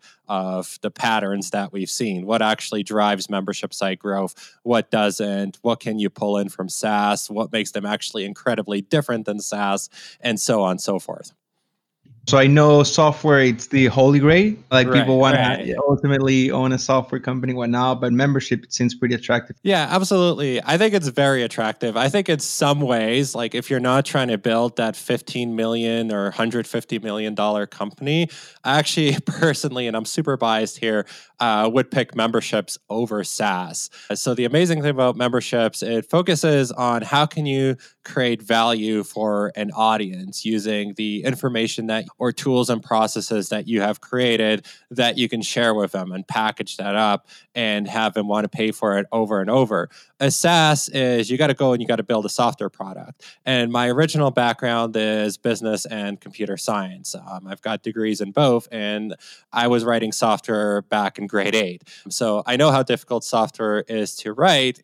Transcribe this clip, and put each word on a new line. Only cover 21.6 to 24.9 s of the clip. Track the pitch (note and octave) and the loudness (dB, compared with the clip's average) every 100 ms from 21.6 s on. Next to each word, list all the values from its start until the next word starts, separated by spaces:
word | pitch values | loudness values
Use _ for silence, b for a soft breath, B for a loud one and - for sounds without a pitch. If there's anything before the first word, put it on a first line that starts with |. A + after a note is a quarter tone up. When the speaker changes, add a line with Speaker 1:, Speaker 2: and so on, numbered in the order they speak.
| A2 - A#2 A2 | -4 -2 -4 0
Speaker 1:
I | C3+ | 0
think | G3+ F#3 | 0 0
in | D3+ | -2
some | - - C#3+ D3 | -2 0 0 2
ways, | C3+ A#2+ A2 B2+ C3 A#2+ | 0 0 2 0 -2 -4
like, | A#2 | -6
if | B2 - | -6 -4
you're | C3 | -2
not | B2+ C3 C#3 | 2 2 2
trying | C#3+ B2+ | -2 0
to | G#2+ | 0
build | A#2+ A2+ A#2+ - | 0 0 0 0
that | A2+ | -4